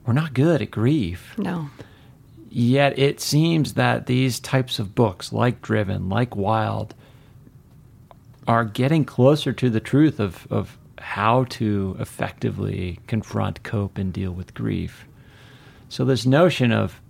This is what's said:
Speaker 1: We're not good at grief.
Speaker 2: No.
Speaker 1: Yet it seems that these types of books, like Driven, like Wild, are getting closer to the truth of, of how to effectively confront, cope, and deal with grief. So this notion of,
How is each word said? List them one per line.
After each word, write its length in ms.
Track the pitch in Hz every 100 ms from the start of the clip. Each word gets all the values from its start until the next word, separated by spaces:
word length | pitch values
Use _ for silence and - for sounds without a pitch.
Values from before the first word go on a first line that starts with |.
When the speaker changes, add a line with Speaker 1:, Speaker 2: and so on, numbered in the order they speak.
| -
Speaker 1:
We're 80 |
not 200 | 131 160
good 280 | 123 160 147
at 100 | 101
grief. 640 | 101 120 156 85 90 - -
Speaker 2:
No. 320 | - 175 147 - - - - - - - -
Speaker 1:
Yet 480 | 127 120 135 139 -
it 240 | 139 -
seems 540 | - 147 165 160 127 -
that 320 | 123 120 120
these 320 | 127 131 117
types 380 | - 135 127 -
of 160 | 98 123
books, 360 | 110 92 -
like 300 | 110 120 -
Driven, 480 | - 110 98 98 92
like 260 | 104 123 101
Wild, 600 | 98 110 107 107 107 - - - - - - - - - - - - - - - -
are 160 | 117
getting 400 | 110 127 127 160
closer 480 | 135 - 127 151 139
to 180 | 113 123
the 120 | 110
truth 380 | - 135 156 -
of, 260 | 101 - -
of 280 | 101 95 - - -
how 440 | - - 107 123
to 540 | 127 - 107 101 95 92
effectively 1000 | - - 101 - 113 98 101 98 90 85 -
confront, 540 | 110 - 104 101 -
cope, 340 | - 110 98 98
and 160 | 95
deal 180 | 95 95
with 220 | 87 90
grief. 520 | - 110 92 85 - - - - - - - - - -
So 160 | - 131
this 200 | 127 123
notion 460 | 143 180 - 123
of, 300 | 110 104 -